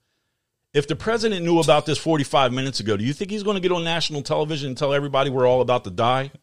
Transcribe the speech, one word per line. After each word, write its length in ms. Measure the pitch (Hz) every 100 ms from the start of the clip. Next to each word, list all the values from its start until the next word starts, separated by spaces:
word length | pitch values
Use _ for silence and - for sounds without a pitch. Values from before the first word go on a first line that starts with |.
| _ _ _ _ _ _ _
If 160 | 143 147
the 80 | 151
president 480 | 226 233 220 185 170
knew 140 | 170
about 260 | 156 151 143
this 120 | 139
forty-five 540 | 165 156 131 147 127
minutes 300 | 127 131 120
ago, 160 | 107 101
do 80 | 120
you 80 |
think 180 | 147 196
he's 120 | 208
gonna 180 | 196 196
get 100 | 180
on 140 | 175 165
national 360 | 165 156 147
television 480 | 143 156 151 156 139
and 80 | 123
tell 160 | 143
everybody 360 | 143 143 135 139
we're 180 | 131 127
all 140 | 127
about 240 | 120 123 101
to 60 |
die? 400 | 90 117 131 139 -